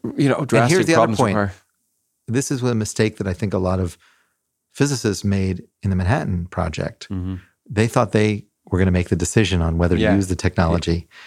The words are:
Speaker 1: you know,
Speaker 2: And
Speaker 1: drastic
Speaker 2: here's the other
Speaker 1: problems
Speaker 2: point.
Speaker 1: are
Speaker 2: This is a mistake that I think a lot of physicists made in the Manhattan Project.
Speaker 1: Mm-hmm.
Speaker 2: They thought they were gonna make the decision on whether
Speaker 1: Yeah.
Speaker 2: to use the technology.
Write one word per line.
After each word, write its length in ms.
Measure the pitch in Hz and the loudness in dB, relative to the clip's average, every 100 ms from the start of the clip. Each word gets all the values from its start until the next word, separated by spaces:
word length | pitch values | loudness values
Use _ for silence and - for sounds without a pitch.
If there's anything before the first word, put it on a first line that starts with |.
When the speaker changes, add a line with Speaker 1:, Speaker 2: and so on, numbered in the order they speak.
| - - | -8 0
Speaker 1:
you 120 | 139 | 0
know, 80 | - | 0
Speaker 2:
And 80 | 135 | 0
Speaker 1:
drastic 240 | 117 120 180 | 2 4 2
Speaker 2:
here's 100 | - | 4
the 80 | |
other 60 | 160 117 | 4 2
Speaker 1:
problems 120 | 107 | 2
Speaker 2:
point. 180 | 120 104 | 2 2
Speaker 1:
are 160 | 101 - _ _ _ _ _ _ - | 0 -4 _ _ _ _ _ _ -6
Speaker 2:
This 240 | 113 135 | -4 -2
is 100 | 139 | -2
a 120 | 123 117 | -2 -2
mistake 420 | 107 - 110 - | -2 0 -2 -2
that 100 | 95 | -6
I 60 | |
think 200 | 92 104 | -4 -4
a 40 | 92 | -2
lot 220 | 92 92 | 0 0
of 180 | 90 - _ _ _ _ _ _ _ | -2 -6 _ _ _ _ _ _ _
physicists 520 | - 143 135 110 95 | -2 -2 0 -2 -2
made 400 | 101 98 95 92 - _ | 0 0 0 -4 -10 _
in 80 | 101 | -4
the 60 | 92 | 0
Manhattan 500 | 92 123 156 87 87 | 0 0 -2 -4 -4
Project. 600 | - 85 82 - - - | -4 -4 -4 -8 -10 -10
Speaker 1:
Mm-hmm. 260 | 95 92 92 - _ - | -8 -6 -8 -12 _ -6
Speaker 2:
They 180 | 104 117 | -2 0
thought 240 | 127 117 | 2 2
they 340 | 110 107 104 - _ - | 2 2 -2 -8 _ -4
were 100 | 90 | 0
gonna 120 | 95 | 2
make 180 | 90 90 | 2 0
the 60 | 85 | 0
decision 460 | 90 - 98 90 | 0 2 2 2
on 160 | 82 82 | 0 0
whether 180 | 85 104 | 2 2
Speaker 1:
Yeah. 160 | 107 | 2
Speaker 2:
to 40 | 101 | 2
use 100 | 92 | 0
the 80 | 90 | -2
technology. 720 | 92 - 82 85 85 82 - - | -2 0 2 2 0 -2 -4 -16